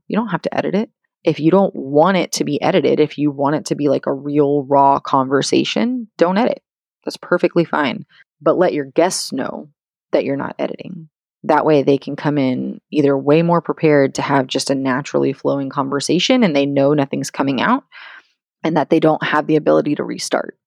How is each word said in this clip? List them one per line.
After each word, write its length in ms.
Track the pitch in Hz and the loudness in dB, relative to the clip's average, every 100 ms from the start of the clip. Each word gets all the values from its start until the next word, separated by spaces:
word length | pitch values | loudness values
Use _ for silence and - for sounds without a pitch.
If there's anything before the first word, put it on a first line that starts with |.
| - | -6
You 100 | 196 | -6
don't 120 | 233 | -4
have 120 | 170 | -6
to 160 | - - | -4 -4
edit 180 | - 185 | -2 -4
it. 140 | 226 _ _ _ | -4 _ _ _
If 160 | 170 151 | -2 0
you 120 | 156 | 2
don't 240 | 185 196 - | 4 2 -2
want 420 | 135 143 170 185 | -2 2 4 2
it 140 | - | -2
to 100 | - | -4
be 180 | 147 143 | -4 -2
edited, 380 | 151 180 139 139 | 0 2 2 2
if 180 | 151 - | 0 0
you 140 | 147 | -4
want 240 | 135 139 151 | 0 -2 -2
it 100 | - | -4
to 100 | 147 | -2
be, 120 | 143 | 0
like, 180 | 135 - | 0 -2
a 80 | |
real 500 | 139 143 147 143 147 | -6 -4 0 2 2
raw 360 | 135 139 139 139 | 2 2 4 2
conversation, 1080 | - 139 131 135 123 131 143 - 233 254 220 - | 0 0 2 0 2 0 0 0 -2 -2 -6 0
don't 200 | 170 190 | 0 2
edit. 240 | 247 - _ _ _ _ | 0 -2 _ _ _ _
That's 140 | - - | -14 -12
perfectly 480 | - 175 175 175 160 | -4 0 0 0 0
fine. 400 | 151 143 - - _ _ _ | 0 -2 -4 -12 _ _ _
But 160 | 156 147 | 0 2
let 160 | 180 | 2
your 120 | 143 139 | 0 -4
guests 460 | - 175 - - | 0 0 0 -8
know 380 | 131 120 - 151 _ _ _ _ | -8 -8 -10 -16 _ _ _ _
that 140 | 143 117 | -2 -2
you're 100 | 139 | -4
not 200 | 123 - | -6 -6
editing. 500 | - - - 165 160 _ _ _ - | -8 -8 -14 -16 -18 _ _ _ 0
That 180 | 151 147 | 2 4
way 180 | 147 | 2
they 160 | 131 139 | 4 0
can 160 | - 143 | 0 -6
come 220 | 147 147 | -2 0
in 420 | 131 127 131 - _ | 0 -2 -6 -10 _
either 240 | 151 139 139 | 0 2 2
way 280 | 139 156 | 2 2
more 180 | 170 170 | 4 0
prepared 540 | - - 160 147 135 - | 0 0 4 4 2 0
to 80 | |
have 240 | 139 139 131 | -2 0 0
just 240 | 135 - | -4 -2
a 40 | 139 | -2
naturally 560 | 135 127 143 143 139 | -2 -4 -2 -2 -2
flowing 380 | 135 143 139 135 | -2 -2 -2 -4
conversation, 760 | 139 135 139 - 165 - 254 | -4 -4 -4 -2 -2 2 2
and 120 | 202 143 | 2 2
they 100 | 139 | 0
know 280 | 139 139 | 2 2
nothing's 360 | 151 135 143 135 | 2 0 -4 -8
coming 320 | - 139 131 | -4 -2 0
out, 220 | 180 262 - - - - _ _ _ _ | 0 0 -2 -20 -20 -20 _ _ _ _
and 120 | 165 156 | -2 -2
that 140 | 135 | 2
they 100 | 165 | 2
don't 240 | 156 151 | 2 0
have 220 | - 151 151 | 0 -2 2
the 100 | 156 | 0
ability 380 | 151 156 147 151 | 2 2 2 -4
to 80 | |
restart. 540 | 120 117 - - - - | -6 -8 -4 -4 -4 -14